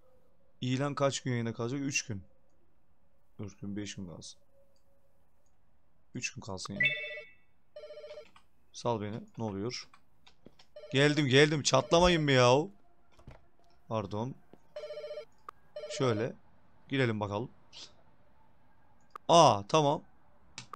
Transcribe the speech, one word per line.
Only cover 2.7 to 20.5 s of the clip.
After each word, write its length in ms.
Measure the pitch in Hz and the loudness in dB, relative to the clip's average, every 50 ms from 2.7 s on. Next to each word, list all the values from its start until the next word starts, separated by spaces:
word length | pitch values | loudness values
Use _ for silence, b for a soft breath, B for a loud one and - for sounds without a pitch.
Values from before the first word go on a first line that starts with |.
| - - - - - - - - - - - - - - | -20 -20 -20 -20 -20 -20 -20 -20 -20 -20 -20 -20 -16 -14
Dört 220 | 107 98 - - | -14 -14 -12 -12
gün, 160 | - 101 101 | -10 -8 -8
beş 180 | 104 104 101 - | -8 -8 -8 -10
gün 120 | - 95 | -12 -12
kalsın. 340 | 87 78 82 92 - - - - - - - - - - - - - - - - - - - - - - - - - - - - - - - - - - - - - - | -12 -14 -14 -16 -18 -18 -20 -20 -20 -20 -20 -20 -20 -20 -20 -20 -20 -20 -20 -20 -20 -20 -20 -20 -20 -20 -20 -20 -20 -20 -20 -20 -20 -20 -20 -20 -20 -20 -20 -20 -14 -12
Üç 180 | 123 - - - | -8 -8 -8 -8
gün 80 | 110 | -10
kalsın 320 | - - 95 92 - - 101 | -12 -12 -10 -10 -10 -10 -8
yani. 160 | 101 92 90 - - - - - - - - - - - - - - - - - 605 - - - 605 - - 605 640 453 - - - - - - - - - - | -4 -4 -4 -4 -4 -8 -12 -12 -14 -16 -18 -20 -20 -20 -20 -20 -20 -20 -20 -20 -18 -18 -16 -16 -18 -16 -18 -18 -18 -20 -20 -20 -20 -20 -20 -20 -20 -20 -20 -20
Sal 280 | - - 120 117 107 | -8 -4 -4 -4 -4
beni. 200 | 104 104 104 120 - - - - | -4 -8 -10 -12 -14 -14 -12 -8
Ne 60 | 113 | -8
oluyor? 440 | 107 98 98 101 120 127 - - - - - - - - - - - - - - - - - - - - - - - - | -6 -6 -6 -6 -6 -8 -10 -14 -16 -20 -20 -20 -20 -20 -20 -20 -20 -20 -20 -20 -20 -20 -20 -20 -20 -20 -20 -14 -4 0
Geldim, 340 | 131 143 147 147 143 151 | 2 4 4 4 2 2
geldim. 360 | 131 123 135 151 156 160 147 - | 6 6 6 6 6 4 0 0
Çatlamayın 680 | - - 131 - - 170 170 180 180 175 165 151 143 | 2 2 2 4 4 4 6 6 6 4 4 4 4
be 40 | 135 | 6
yahu. 380 | 127 123 123 127 143 160 196 - - - - - - - - - - - - - - - - - - - - - - - - | 6 8 8 6 4 2 -2 -8 -16 -20 -20 -20 -20 -20 -20 -20 -20 -20 -20 -20 -20 -20 -20 -20 -20 -20 -20 -20 -20 -12 -6
Pardon. 460 | 120 110 101 92 101 104 117 131 - - - - - - - - - 605 605 - 605 605 - - 605 587 453 - - - - - - - - - - 605 - - | -6 -4 -4 -4 -4 -6 -6 -6 -8 -12 -18 -20 -20 -20 -20 -16 -14 -14 -12 -12 -12 -12 -12 -12 -12 -14 -14 -16 -20 -20 -20 -20 -20 -20 -20 -18 -14 -14 -12 -10
Şöyle. 460 | - - 135 127 113 104 110 - - - - - - - - - - - - - | -6 -4 -2 -2 -2 -2 -4 -6 -8 -12 -20 -20 -20 -20 -20 -20 -20 -20 -12 -6
Girelim 320 | 135 135 131 117 110 104 | -4 -2 0 0 -2 -4
bakalım. 300 | 104 98 101 104 123 156 - - - - B B B B B - - - - - - - - - - - - - - - - - - - - - - - - - - - | -4 -4 -4 -6 -6 -8 -12 -18 -20 -20 B B B B B -20 -20 -20 -20 -20 -20 -20 -20 -20 -20 -20 -20 -20 -20 -20 -20 -20 -20 -20 -20 -20 -20 -20 -20 -12 2 6
Aa, 340 | 160 170 160 135 107 101 101 - | 8 10 10 10 8 4 0 0
tamam. 340 | - 160 151 139 151 180 - - - - - - - - - - | 2 2 4 4 0 0 -4 -12 -20 -20 -20 -20 -20 -20 -20 -18